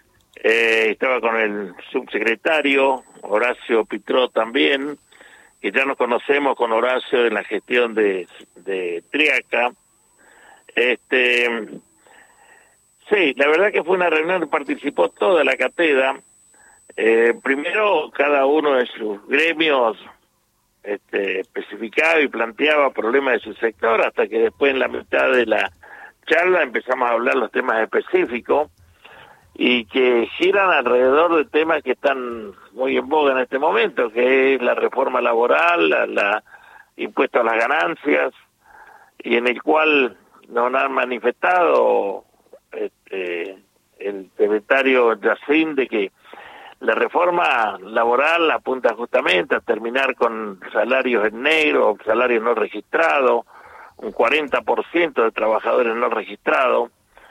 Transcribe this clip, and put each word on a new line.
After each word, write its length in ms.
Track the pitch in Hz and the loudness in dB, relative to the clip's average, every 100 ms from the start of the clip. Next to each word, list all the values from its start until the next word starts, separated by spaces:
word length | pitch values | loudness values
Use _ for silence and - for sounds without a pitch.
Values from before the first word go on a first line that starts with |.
| _ _ _ - | _ _ _ -4
Eh, 540 | 110 113 113 113 110 | 0 2 2 2 0
estaba 320 | 101 131 127 | 0 -2 0
con 160 | 113 113 | 0 0
el 360 | 110 104 95 87 - | -2 -2 -8 -12 -8
subsecretario, 1120 | 131 123 107 110 110 165 156 143 139 135 131 - - | -8 -4 -4 -2 -2 0 0 2 2 2 0 -6 -16
Horacio 640 | 95 107 123 120 - 113 107 | -4 -2 0 -4 -2 0 0
Pitró 440 | 110 - 131 123 | -6 -4 0 0
también, 680 | - 113 131 151 139 143 143 _ - - - - _ | 0 -2 0 0 0 -4 -10 _ -20 -20 -20 -20 _
que 100 | 107 | -4
ya 140 | 120 135 | -2 -2
nos 100 | 135 | -2
conocemos 600 | 123 117 - 143 135 120 | 0 -2 0 0 0 0
con 180 | 117 | 0
Horacio 520 | 113 123 127 - 127 117 | 0 0 -2 -2 0 0
en 100 | 107 | 0
la 80 | |
gestión 500 | 92 101 - 123 120 | -4 -6 -2 -2 0
de, 340 | 110 104 92 85 - - - | 0 0 0 -6 -16 -20 -18
de 480 | 90 95 87 85 - | -8 -6 -4 -8 -6
Triaca. 600 | 143 151 127 - 117 120 - _ _ _ _ _ - - - _ - | -2 0 0 -2 -2 -2 -4 _ _ _ _ _ -20 -20 -20 _ -2
Este, 720 | 123 113 - 131 123 120 120 117 104 - - _ _ - - _ - - _ _ _ _ - | 0 0 -2 0 2 2 0 -2 -8 -14 -20 _ _ -20 -20 _ -20 -20 _ _ _ _ -2
sí, 240 | 208 156 123 | 0 2 2
la 100 | 143 | 2
verdad 240 | 156 202 | 4 2
que 120 | 196 | 0
fue 120 | 160 185 | 0 0
una 140 | 175 | 2
reunión 320 | 156 160 185 | 0 0 -2
que 60 | 156 | -2
participó 640 | 156 143 139 143 - 170 | -4 -4 -6 -6 -2 -2
toda 340 | - 208 175 135 | 0 2 2 2
la 100 | 127 | 0
catedra. 640 | 127 - 165 131 131 135 - _ _ _ - _ - - | -2 0 0 2 0 -2 -10 _ _ _ -20 _ -16 -2
Eh, 380 | 110 113 117 113 | 2 4 4 2
primero, 680 | 131 135 151 190 208 180 - | -2 -2 -2 0 0 0 -2
cada 340 | - 143 143 135 | -2 0 2 4
uno 260 | 156 147 | 2 2
de 140 | 131 123 | 2 0
sus 380 | - 107 101 113 | -4 -8 -8 -2
gremios, 680 | 139 165 156 160 139 117 104 - - _ _ _ _ _ _ | 0 0 0 0 2 0 -2 -12 -20 _ _ _ _ _ _
este, 600 | 101 101 _ 113 98 95 | -10 -10 _ -4 -4 -4
especificaba 800 | 92 101 - - 110 - 160 165 | -6 -10 -12 -10 -8 -2 0 2
y 80 | 135 | 0
planteaba 600 | 117 117 110 147 151 135 | -2 -6 -2 0 0 0
problemas 460 | - 127 139 135 123 | -2 -2 0 0 -2
de 40 | |
su 140 | 110 | -4
sector, 480 | 98 113 - 113 214 | -6 -6 -2 -2 0
hasta 260 | 131 - 107 | 0 -2 -2
que 120 | 151 | 0
después 340 | 151 - 139 | -2 0 0
en 60 | 131 | 0
la 80 | 120 | -2
mitad 440 | 123 - 139 135 | -6 -6 -2 2
de 140 | 127 113 | 2 2
la 260 | 107 98 _ - - - _ - | 0 -2 _ -20 -20 -20 _ -2
charla 380 | 160 180 180 | 0 2 2
empezamos 440 | 139 113 123 131 123 | 0 -4 -4 -2 0
a 60 | |
hablar 220 | 117 123 135 | 0 0 0
los 160 | 110 | -2
temas 300 | 127 127 110 | -4 -2 -2
específicos 880 | 110 110 - 185 185 120 - 139 151 _ - _ - - - - _ - | 0 -2 -2 -2 -2 -4 -2 -2 -2 _ -20 _ -20 -20 -20 -20 _ -4
y 300 | 123 123 110 | 0 0 -2
que 420 | 131 127 120 113 - | 0 2 2 0 0
giran 320 | 175 196 190 | 0 2 2
alrededor 640 | 151 120 123 131 143 170 170 | 2 2 2 4 4 4 2
de 100 | - | 0
temas 380 | 151 160 156 | 0 0 -2
que 80 | 127 | -2
están 600 | 123 143 131 123 117 104 - - | -2 -2 -2 -6 -10 -12 -18 -16
muy 260 | 107 131 127 | -6 -2 -2
en 100 | 127 | 0
boga 260 | 156 143 | 0 2
en 40 | 131 | 0
este 220 | 123 135 | -2 -2
momento, 500 | 156 214 214 127 120 | 0 0 0 -2 -4
que 460 | 110 127 135 131 131 | 0 2 4 4 2
es 60 | |
la 100 | 120 | 0
reforma 480 | 117 113 123 131 127 | 0 0 0 0 0
laboral, 680 | 120 117 123 147 170 170 160 | 0 2 2 2 2 2 2
la, 180 | 131 107 | 2 0
la 360 | 107 101 107 - - - - - - | 0 0 -2 -6 -20 -20 -20 -20 -12
impuesto 420 | 107 135 135 - | -8 -2 -2 0
a 40 | |
las 160 | 113 113 | 0 0
ganancias, 720 | 120 151 170 160 143 147 139 - _ _ _ - - - - - | 0 0 -2 -4 -2 0 0 -6 _ _ _ -20 -20 -20 -20 -12
y 160 | - 117 | -2 0
en 120 | 123 | 0
el 140 | 110 | -2
cual 560 | - 156 156 147 123 - _ _ - | 0 2 4 2 0 -4 _ _ -8
nos 240 | 120 123 | -2 0
han 180 | 131 139 | 0 -2
manifestado, 1300 | 131 123 123 - - 180 180 160 131 117 110 101 98 - _ _ - _ | -2 -2 -2 -2 -2 0 2 4 4 4 2 0 -6 -12 _ _ -20 _
este, 880 | - 104 _ - 95 90 87 92 95 _ _ _ - | -10 -10 _ -12 -8 -6 -6 -8 -12 _ _ _ -12
el 320 | 101 98 92 - | -8 -8 -10 -2
secretario 840 | 104 107 - 135 135 127 120 107 | 0 0 0 0 2 2 2 0
Yacín 540 | 110 104 - 156 160 139 | -2 -2 0 0 0 -2
de 120 | 117 | -2
que 240 | 117 95 _ - - - - - - | -2 -4 _ -20 -20 -20 -20 -20 -10
la 160 | 113 113 | -2 0
reforma 840 | 117 156 175 175 170 127 107 95 | 0 0 0 2 0 2 0 -4
laboral 720 | 92 117 117 123 151 170 160 | -6 -2 2 2 2 2 0
apunta 460 | 117 - 131 120 110 | 0 -2 -2 -2 -2
justamente 580 | 120 123 151 180 - | -2 -2 0 0 0
a 60 | 117 | -2
terminar 560 | - 107 117 131 135 123 | -2 -4 -2 -2 -2 0
con 460 | 117 110 107 95 - | -2 -2 -8 -10 -8
salarios 560 | 113 113 131 127 113 107 | -2 0 0 0 0 0
en 160 | 113 | -2
negro, 520 | 143 160 151 139 110 104 | 0 2 2 2 2 0
salarios 380 | - 113 123 117 | -2 0 2 0
no 140 | 113 113 | 0 0
registrados, 880 | 98 104 - 151 165 147 123 120 - - - - - - | -2 -6 -6 0 0 2 2 0 -2 -16 -20 -20 -20 -14
un 160 | 110 | -8
cuarenta 480 | - 117 151 143 127 | 0 2 2 -2 -4
por 220 | 117 113 - | -2 -2 -2
ciento 320 | 165 170 131 | -2 -2 0
de 100 | 113 | -2
trabajadores 640 | - 110 110 117 123 117 113 | 0 0 0 0 0 0 -2
no 140 | 120 | -2
registrados, 800 | 113 98 104 - 147 127 117 120 _ _ - - | -4 -8 -8 -2 0 2 0 -2 _ _ -20 -20